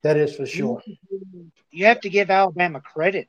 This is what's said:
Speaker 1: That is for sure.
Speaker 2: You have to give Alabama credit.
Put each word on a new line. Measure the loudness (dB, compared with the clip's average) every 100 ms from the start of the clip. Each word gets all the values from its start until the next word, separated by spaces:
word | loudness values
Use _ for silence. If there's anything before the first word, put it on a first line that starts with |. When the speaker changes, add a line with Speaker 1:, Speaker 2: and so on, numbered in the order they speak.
Speaker 1:
That | 0 2
is | 0
for | -2 -8
sure. | -6 -4 -6 -12 -20 -12 -12 -12 -20 -20 _ _
Speaker 2:
You | 0 4
have | 4
to | 2
give | 0 2
Alabama | 2 2 0 -4 -4
credit. | -12 -4 -2 -2